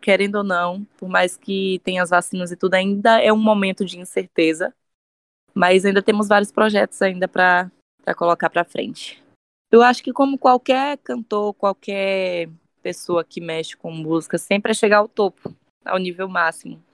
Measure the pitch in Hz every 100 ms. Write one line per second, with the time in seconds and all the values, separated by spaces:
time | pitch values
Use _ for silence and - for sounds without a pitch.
0 | - 190 202 208 202 175 175 185 208 _
1 | 185 185 185 - - 196 190 185 - 185
2 | 180 175 180 185 175 175 190 185 190 202
3 | 214 226 - 214 214 214 196 190 190 175
4 | 180 - 185 - 160 160 180 _ _ _
5 | _ _ _ _ _ - 180 190 196 196
6 | 196 208 208 208 202 - 220 208 - -
7 | 196 180 185 - 180 180 185 _ _ _
8 | - 175 170 170 170 - 170 - - -
9 | - - _ _ _ _ _ 233 240 247
10 | - 247 277 277 262 247 247 262 277 285
11 | - 247 220 208 208 202 202 196 - 196
12 | 196 190 185 175 165 165 _ _ - 180
13 | - 175 165 - 170 160 160 - 170 165
14 | 156 165 156 170 - 202 208 220 214 208
15 | 208 - 196 - - 160 _ _ - 185
16 | 185 175 190 180 165 165 - 160 165